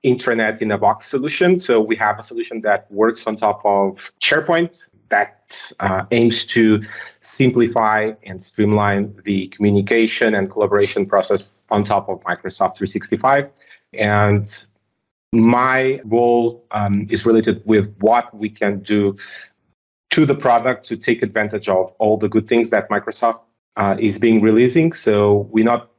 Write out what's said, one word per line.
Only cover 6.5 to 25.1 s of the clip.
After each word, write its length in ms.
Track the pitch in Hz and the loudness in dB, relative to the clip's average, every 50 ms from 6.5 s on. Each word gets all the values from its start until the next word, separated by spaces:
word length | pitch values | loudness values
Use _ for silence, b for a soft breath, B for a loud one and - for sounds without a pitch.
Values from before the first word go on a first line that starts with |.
| - 117 110 110 107 104 107 B B B B B B B | 0 2 4 4 2 2 -2 B B B B B B B
simplify 920 | _ - - - 135 127 120 123 117 113 113 117 110 107 107 107 107 110 107 _ _ | _ -14 -2 0 0 2 4 2 0 2 2 0 0 0 0 0 -2 -4 -6 _ _
and 180 | 98 92 95 | -18 -16 -16
streamline 760 | - - _ - 107 104 107 104 104 101 101 101 104 107 101 - _ | -16 -14 _ -2 0 2 2 2 2 0 0 -2 -4 -6 -10 -14 _
the 220 | 104 101 95 92 | -4 -4 -4 -4
communication 880 | - - - 104 104 101 101 98 104 117 113 113 113 - - 120 110 110 | -8 -6 -2 0 2 2 2 0 2 2 2 2 0 0 0 0 0 0
and 160 | 101 95 95 | 0 -4 -4
collaboration 560 | - 107 104 95 101 101 101 98 - 104 98 | -2 -2 -2 0 2 2 0 0 0 -6 -4
process 560 | - - 98 92 - 104 95 - - _ _ _ _ | 0 0 0 2 0 -2 -4 -4 -10 _ _ _ _
on 120 | 107 104 101 | -2 -2 0
top 240 | 101 104 98 - - | 0 -2 -2 -2 -6
of 120 | 95 90 | -12 -10
Microsoft 560 | _ 87 87 - - - - - 98 92 - | _ -8 -8 -8 -8 -14 -4 -2 -4 -4 -2
three 100 | - 101 | -6 -8
sixty-five. 640 | 92 - 104 - - 113 110 120 131 139 143 139 143 _ b b b b b b b - | -6 -6 -8 -6 -4 -6 0 2 2 2 2 0 -4 _ b b b b b b b -6
And 720 | - 107 104 104 104 104 104 104 101 101 101 - - - _ _ _ _ _ _ _ _ _ _ _ _ _ - | -4 -2 0 2 2 2 2 2 0 -2 -6 -14 -18 -20 _ _ _ _ _ _ _ _ _ _ _ _ _ 2
my 680 | 117 113 117 120 123 127 131 127 131 131 131 135 135 - | 4 4 4 4 2 2 0 0 0 0 -2 -4 -4 -4
role, 580 | 107 113 120 120 120 120 120 117 117 117 - _ _ | -2 0 2 2 4 2 2 0 -2 -4 -6 _ _
um, 360 | - 107 104 101 101 101 104 101 | -6 -4 -2 -2 -2 -2 -2 -4
is 160 | 113 104 - | -6 -2 2
related 380 | 117 113 113 107 117 98 - - | 2 2 4 2 0 -4 -4 0
with 280 | 107 110 107 98 104 104 92 | 2 2 2 2 0 -6 _
what 340 | 98 110 117 120 117 - - | 0 2 2 2 0 -4 -12
we 180 | 104 107 104 | -10 -10 -10
can 300 | 107 - 113 101 101 95 | -6 -4 -4 -4 -4 -6
do 360 | 90 101 104 104 101 98 98 101 B B B B B B B _ _ _ _ _ _ _ _ _ _ _ | -4 -2 -2 0 0 -2 -4 -6 B B B B B B B _ _ _ _ _ _ _ _ _ _ _
to 140 | - 156 156 | 0 2 2
the 80 | 143 139 | 2 0
product 520 | 143 - 131 120 117 113 131 123 - _ - | 0 2 2 2 2 2 -2 -4 -4 _ -12
to 60 | 117 | -12
take 280 | 113 - - 117 117 120 | -6 -2 -4 -2 -2 -2
advantage 440 | 104 95 110 107 104 104 104 - | -4 -2 -4 -4 -4 -6 -6 -4
of 240 | 104 95 92 92 - _ | 0 0 0 0 -2 _
all 200 | _ 107 107 110 | _ 0 0 0
the 120 | 107 107 98 | 0 -2 -2
good 180 | - 113 110 | -2 -2 -2
things 220 | - 117 117 113 113 | 2 0 0 2 2
that 180 | 110 104 92 - | 0 -2 -2 -2
Microsoft, 520 | 104 101 - - 110 - - 117 113 - _ _ _ _ _ _ _ | -6 -4 -4 -6 -6 -2 -2 -2 -2 -4 _ _ _ _ _ _ _
uh, 220 | 107 101 98 98 - | -4 -2 -2 0 0
is 200 | 113 107 98 101 | -2 -2 -2 0
being 220 | 113 113 113 110 | 2 2 4 4
releasing. 520 | 104 110 107 113 123 123 127 165 160 165 160 | 4 4 4 4 4 4 2 2 0 0 -2
So 560 | - - 113 | -2 -2 0